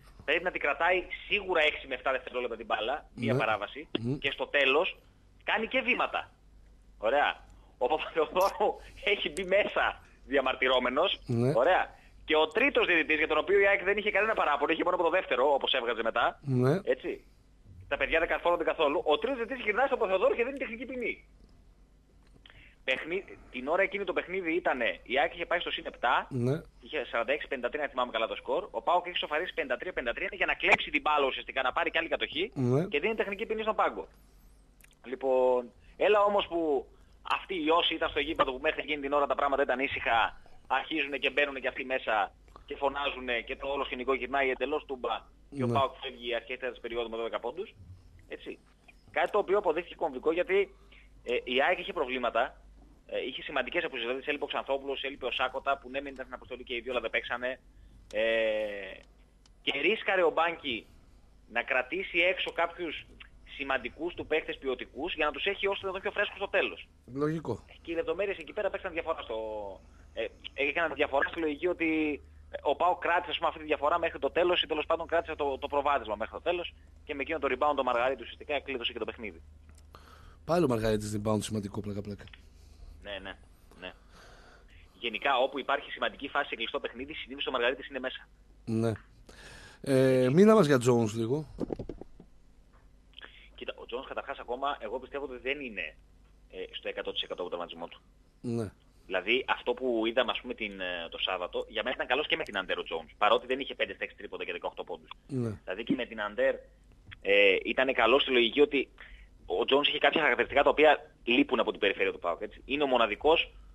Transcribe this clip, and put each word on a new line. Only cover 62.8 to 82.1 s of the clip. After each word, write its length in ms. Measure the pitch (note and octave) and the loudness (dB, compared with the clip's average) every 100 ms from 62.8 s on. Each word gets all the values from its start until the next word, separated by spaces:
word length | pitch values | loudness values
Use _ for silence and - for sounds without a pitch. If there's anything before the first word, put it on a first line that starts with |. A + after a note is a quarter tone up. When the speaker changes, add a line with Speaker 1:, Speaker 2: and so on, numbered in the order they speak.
| F3 - - - - - - - | -8 -8 -12 -20 -20 -20 -16 -8
Speaker 1:
σημαντικούς 580 | C#3 C3+ A#2+ - E3+ | -2 -2 -4 -8 -8
του 120 | F3 D3 | -6 -2
παίχτες, 300 | D#3 - D#3 | -2 -2 -6
ποιοτικούς, 560 | C3+ B2+ A#2 A#2 E3+ D#3+ | -4 -4 -6 -8 -6 -2
για 100 | D3+ | -2
να 60 | |
τους 140 | - G3 | -2 -4
έχει 220 | G3 G3 | -2 -2
όσο 240 | G3 F#3+ | -2 -4
το 80 | F#3 | -6
πιο 120 | G3+ | -6
φρέσκους 260 | G3+ G3+ F#3 | -2 -4 -4
στο 100 | F#3+ | -2
τέλος. 380 | G3 B2+ E2 - - - | 0 0 -4 -16 -20 -12
Speaker 2:
Λογικό. 500 | C3 D3+ D#3+ C#3+ G#2 - - | -4 -2 -2 -4 -8 -10 -16
Speaker 1:
Και 100 | - | -8
οι 40 | E3 | -4
λεπτομέρειες 420 | D#3+ E3 G3+ E3+ | -4 -2 -4 -4
εκεί 160 | D#3 | -8
πέρα 160 | D3+ G3 | -4 -4
παίξαν 220 | G3 F#3+ | -4 -8
διαφορά 300 | D#3+ D#3+ D#3+ | -6 -4 -4
στο, 160 | - A2+ A2 G#2+ G2+ F#2+ - - - | -6 -6 -6 -8 -10 -12 -18 -20 -14
ε, 120 | - A2+ - - | -6 -6 -8 -10
έκαναν 400 | - C#3+ D3 D#3+ C3+ | -4 -2 0 -2 0
διαφορά 340 | C#3+ C#3 - | 0 0 0
στη 100 | - | -2
λογική 280 | D#3+ C#3+ F3 | -2 0 -2
ότι 540 | F3 D#3+ D#3 D3+ C#3+ - - - - | 0 0 0 0 -4 -10 -20 -14 -6
ο 140 | C#3 C#3 | -2 2
παοκ 260 | E3+ F3 | 2 2
κράτησε, 280 | - F3 - | 2 0 0
ας 40 | C#3+ | -2
πούμε, 100 | E3 | -2
αυτή 120 | D#3+ | -2
τη 60 | D3+ | -2
διαφορά 340 | C#3+ C#3+ E3+ | 0 2 2
μέχρι 200 | E3 D#3+ | 0 -2
το 120 | C#3 | -2
τέλος, 300 | - F3+ E3+ | 2 2 2
ή 60 | - | 0
τέλος 180 | D#3 D3 | -2 0
πάντων 220 | E3 E3 | -2 0
κράτησε 280 | E3 E3+ F3 | -2 0 -2
το, 220 | D3+ C3 | -2 -2
το 100 | C#3+ | -2
προβάδισμα 480 | C#3+ C#3 C#3+ A2 G#2 | 0 2 2 0 -6
μέχρι 180 | G#2+ | -6
το 80 | G#2 | -6
τέλος, 320 | - F3+ E3+ - - - - | -2 -2 -4 -12 -20 -16 -10
και 80 | C#3+ | -6
με 60 | |
εκείνο 180 | C3+ D#3+ | -4 -2
το 80 | C3+ | 0
rebound 240 | B2+ D3 C#3+ | 2 2 2
ο 40 | |
Μαργαρίτης 400 | B2+ A#2+ B2+ B2+ | 2 2 2 0
ουσιαστικά 360 | A#2 - - C#3+ | -6 -12 -6 -4
κλείδωσε 340 | C3+ C3 A#2 | -4 -4 -4
και 60 | A#2 | -4
το 60 | A2 | -6
παιχνίδι. 360 | A2 A2 E2 - - - - - - - - - - - | -6 -10 -12 -18 -20 -20 -20 -20 -20 -20 -20 -20 -12 0
Speaker 2:
Πάλι 180 | E3+ | 2
ο 40 | D#3 | 4
Μαργαρίτης 520 | A#2 A2 G#2+ G#2+ G#2+ | 4 2 2 0 -2
rebound 160 | G#2 G#2+ | 0 0
σημαντικό, 400 | G2 G#2+ G2+ G#2+ | 0 -4 -4 -6
πλάκα, 200 | G2+ G2+ | -6 -6
πλάκα. 220 | G#2 | -8